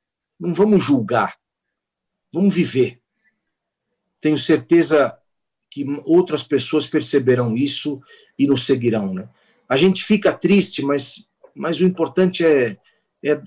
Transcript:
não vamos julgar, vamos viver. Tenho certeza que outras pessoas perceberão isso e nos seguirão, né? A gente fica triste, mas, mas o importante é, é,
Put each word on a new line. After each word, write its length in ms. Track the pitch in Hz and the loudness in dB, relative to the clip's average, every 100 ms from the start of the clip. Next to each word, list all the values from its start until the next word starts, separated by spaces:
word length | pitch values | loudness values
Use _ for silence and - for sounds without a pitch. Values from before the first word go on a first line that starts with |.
| _ _ _ - | _ _ _ -10
não 140 | 170 | -6
vamos 300 | 165 214 196 | 0 2 2
julgar, 540 | 127 135 110 113 101 - _ _ _ _ _ _ _ _ _ | 4 0 0 -2 -2 -6 _ _ _ _ _ _ _ _ _
vamos 220 | 165 196 | -2 0
viver. 480 | 175 135 123 123 - _ _ _ _ _ _ _ _ _ _ _ _ | 2 -2 0 -2 -4 _ _ _ _ _ _ _ _ _ _ _ _
Tenho 160 | 156 151 | -2 -2
certeza 800 | - 151 123 170 165 151 127 - _ _ _ _ _ | 0 -2 2 2 4 2 0 -4 _ _ _ _ _
que 140 | 143 143 143 151 | -12 -8 -8 2
outras 380 | 170 180 151 | 2 2 -4
pessoas 420 | - 139 - 156 147 | -2 -4 0 -2 -2
perceberão 680 | 156 - 143 127 123 120 113 | -4 -2 -2 2 0 0 -2
isso 460 | 139 - 151 139 _ - _ - | -2 -4 -8 -10 _ -20 _ -2
e 80 | 139 | 0
nos 200 | 127 - | 0 0
seguirão, 480 | 120 117 110 98 | -2 0 -2 -4
né? 160 | 92 107 _ _ _ - | -8 -12 _ _ _ -4
A 100 | 139 | 0
gente 260 | 185 185 | 2 0
fica 300 | - 214 185 | 0 0 0
triste, 480 | - 180 202 - - | -2 2 2 2 -4
mas, 480 | 139 143 127 - _ _ - - | -4 -4 -4 -12 _ _ -20 -10
mas 240 | 147 151 | -6 0
o 60 | 180 | 0
importante 600 | 180 160 - 185 180 165 | 0 -4 0 0 2 2
é, 320 | 143 120 98 _ _ _ _ | 4 2 -4 _ _ _ _
é, 180 | 143 143 | -4 -4